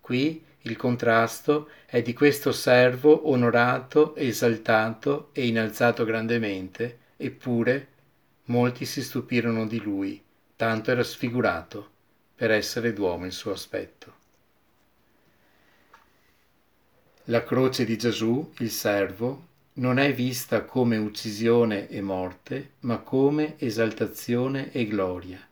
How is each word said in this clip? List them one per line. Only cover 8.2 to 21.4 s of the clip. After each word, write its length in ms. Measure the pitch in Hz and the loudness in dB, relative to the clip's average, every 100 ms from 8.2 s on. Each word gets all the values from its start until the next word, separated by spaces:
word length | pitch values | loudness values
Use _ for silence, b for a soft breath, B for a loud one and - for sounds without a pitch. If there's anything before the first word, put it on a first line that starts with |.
| _ _ | _ _
molti 420 | - 120 123 123 120 | -2 2 2 0 -8
si 160 | - | -6
stupirono 640 | 127 131 120 123 117 113 110 | -6 -6 -2 -2 0 -2 -2
di 120 | 113 | -4
lui, 440 | 104 98 98 101 _ _ _ _ | -4 -4 -4 -8 _ _ _ _
tanto 340 | 113 113 110 | -2 -2 -2
era 120 | 123 | -2
sfigurato 880 | 117 - 127 120 110 85 87 104 - _ _ _ _ | -2 -4 -4 0 0 0 -8 -16 -18 _ _ _ _
per 160 | _ 113 | _ 0
essere 440 | 107 101 - 117 | 0 0 -4 -4
d'uomo 320 | 104 98 87 90 | -2 -2 -2 -8
il 60 | |
suo 200 | 92 - | -8 -8
aspetto. 640 | 95 - 101 95 _ - - _ _ _ _ _ _ _ _ _ b b b b b b b b b b b b b b _ _ _ _ _ _ _ | -8 -8 -10 -10 _ -20 -20 _ _ _ _ _ _ _ _ _ b b b b b b b b b b b b b b _ _ _ _ _ _ _
La 200 | - 117 | -2 -2
croce 400 | - 127 131 131 | 0 2 2 0
di 140 | 117 110 | -2 0
Gesù, 540 | 117 104 113 123 165 - | -2 0 0 0 -2 -6
il 120 | 113 | -6
servo, 760 | - 110 101 98 92 120 139 - _ _ | -2 0 0 0 -2 -6 -6 -14 _ _
non 240 | - 127 127 | -4 0 2
è 160 | 143 | 2
vista 480 | 123 123 127 - 113 | 0 -2 -4 -2 -2
come 340 | - 131 120 113 | -2 0 2 2
uccisione 920 | 107 - 110 104 | -2 -6 -10 -2